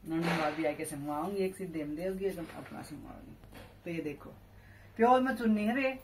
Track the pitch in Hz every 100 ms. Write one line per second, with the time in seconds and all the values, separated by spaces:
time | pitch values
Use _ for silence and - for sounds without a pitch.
0 | 160 165 170 165 151 147 156 147 156 143
1 | 143 147 180 202 185 190 175 160 147 151
2 | 185 190 190 170 160 - 139 135 123 147
3 | - - - - - - - - 175 170
4 | 147 143 - - - - - - - -
5 | 233 262 262 233 226 214 208 262 262 262